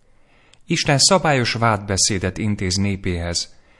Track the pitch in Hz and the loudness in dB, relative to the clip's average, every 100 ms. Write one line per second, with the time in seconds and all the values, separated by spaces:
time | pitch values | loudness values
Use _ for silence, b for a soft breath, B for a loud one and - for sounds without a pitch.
0 | b b b b b b b 165 - 139 | b b b b b b b -2 2 2
1 | - 190 156 135 117 110 117 101 101 95 | 4 4 4 2 0 0 2 0 0 -2
2 | - 98 92 - 107 101 92 95 101 98 | 0 0 -2 -2 -2 -2 -2 -2 -2 -2
3 | 95 87 85 85 - b b b | -4 -4 -4 -4 -6 b b b